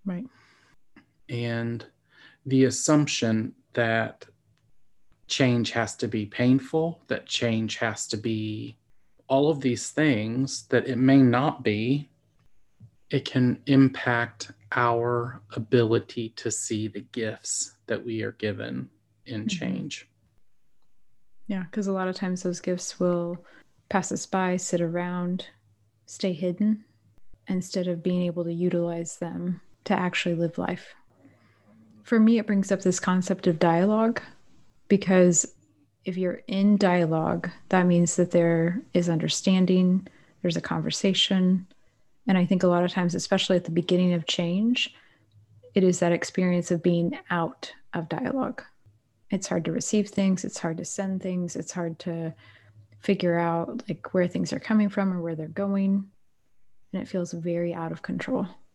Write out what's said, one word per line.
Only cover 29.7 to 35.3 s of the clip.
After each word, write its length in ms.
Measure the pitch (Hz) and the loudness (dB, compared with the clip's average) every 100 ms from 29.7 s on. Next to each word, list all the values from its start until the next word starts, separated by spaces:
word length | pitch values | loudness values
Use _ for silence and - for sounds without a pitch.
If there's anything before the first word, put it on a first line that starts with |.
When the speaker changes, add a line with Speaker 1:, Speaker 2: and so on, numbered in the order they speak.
| - - | -20 -2
Speaker 1:
to 80 | |
actually 420 | 185 180 - 175 165 | 0 0 -2 -2 0
live 240 | 170 170 | -2 -2
life. 340 | 180 185 - - _ _ - _ _ _ _ _ _ - | -4 -6 -10 -20 _ _ -20 _ _ _ _ _ _ -20
For 160 | - 226 | 0 6
me, 180 | 220 233 | 6 6
it 80 | 214 | 2
brings 240 | 202 196 | 0 2
up 100 | 190 | 2
this 180 | 185 180 | 2 0
concept 480 | - 185 180 185 185 | 2 0 0 0 0
of 100 | 160 | 4
dialogue, 640 | 170 165 196 214 226 233 - - - - - _ _ | 4 4 4 4 2 0 -10 -20 -20 -20 -20 _ _
because 680 | 196 196 185 180 | 2 6 6 6